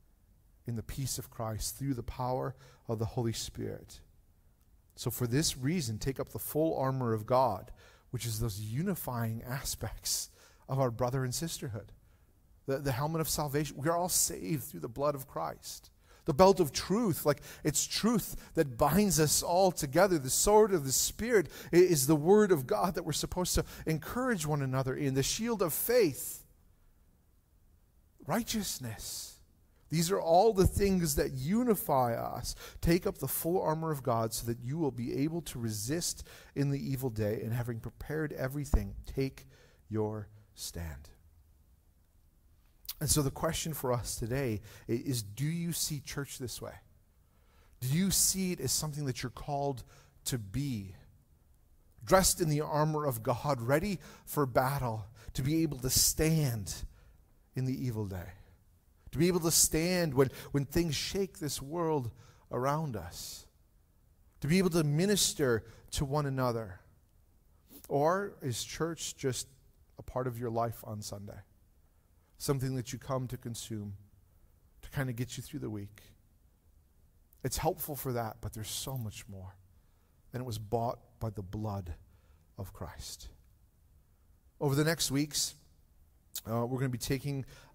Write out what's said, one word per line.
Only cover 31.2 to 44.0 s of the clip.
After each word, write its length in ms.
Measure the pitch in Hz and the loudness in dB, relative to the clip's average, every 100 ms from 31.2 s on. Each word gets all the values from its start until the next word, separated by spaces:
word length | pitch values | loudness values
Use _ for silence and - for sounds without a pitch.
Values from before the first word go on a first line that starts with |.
| 143 | 0
unify 800 | 135 135 214 254 202 - 139 123 | 0 0 2 2 2 4 4 4
us. 420 | 117 120 120 - - - - | 0 -4 -6 -8 -10 -12 -2
Take 240 | 165 170 196 | 2 4 2
up 100 | - | -4
the 120 | 135 | -4
full 340 | - 165 185 | -2 0 0
armor 280 | 180 160 160 | 2 0 -2
of 120 | 147 | -2
God 320 | 127 113 113 | 0 2 2
so 120 | - 117 | -2 -4
that 140 | 120 | -4
you 160 | 123 156 | -4 -2
will 140 | 151 | -2
be 320 | 120 117 123 | -2 -4 0
able 180 | 147 165 | 0 -2
to 180 | - 127 | -8 -6
resist 640 | 117 107 107 165 170 - - - - | -4 -4 -2 -2 -2 -6 -12 -18 -12
in 140 | - 139 | -2 0
the 100 | 139 | 0
evil 300 | 143 131 131 | -2 -2 -2
day, 320 | 110 107 110 | -2 -2 0
and 120 | 113 | -2
having 260 | 120 120 117 | -4 -2 -6
prepared 540 | 120 - - 151 156 | -8 -10 -6 -4 -4
everything, 600 | - 131 143 139 - 98 - - | -4 -4 -4 2 2 2 -8 -8
take 400 | - 135 - - - - _ - | -2 -2 -4 -20 -20 -20 _ -6
your 400 | 107 107 107 107 - - | -2 -2 -2 -10 -16 -20
stand. 540 | - - 87 85 67 73 - - - - - _ _ _ _ _ _ _ _ _ _ _ _ - - | -14 -12 -8 -10 -10 -16 -20 -20 -20 -20 -20 _ _ _ _ _ _ _ _ _ _ _ _ -16 -8
And 80 | 151 | 0
so 140 | 151 | 2
the 80 | 135 | 2
question 440 | - 160 160 165 | 0 -4 -2 -4
for 180 | 147 127 | -4 -2
us 240 | 120 | -2